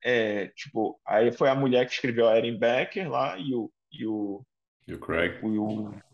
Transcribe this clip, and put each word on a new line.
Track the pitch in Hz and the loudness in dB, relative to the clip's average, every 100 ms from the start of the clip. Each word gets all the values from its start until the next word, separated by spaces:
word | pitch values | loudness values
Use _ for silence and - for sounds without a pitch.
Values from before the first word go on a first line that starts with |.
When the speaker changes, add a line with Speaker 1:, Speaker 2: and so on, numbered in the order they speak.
Speaker 1:
é, | 120 120 110 104 92 | 0 2 2 0 -4
tipo, | - - 113 104 - | -10 -8 -4 -4 -4
aí | - 104 117 | 0 4 4
foi | 120 139 | 4 2
a | 135 | 4
mulher | 135 123 127 | 4 2 2
que | |
escreveu | - 131 117 113 | -2 -2 2 4
a | 113 | 4
Erin | 117 110 | 2 0
Becker | 120 127 185 202 165 | 0 2 -2 -6 -4
lá | 131 135 - | -2 -2 -4
e | 139 120 | -4 -4
o, | 107 _ _ | -4 _ _
e | - 110 | -8 -4
o, | 107 101 101 - _ _ _ - | -4 -4 -8 -14 _ _ _ -14
Speaker 2:
E | |
o | 82 | -12
Greg. | - 82 87 - 110 | -4 0 0 -2 -4
Speaker 1:
o... | 107 107 107 104 101 _ | -2 -2 -4 -8 -12 _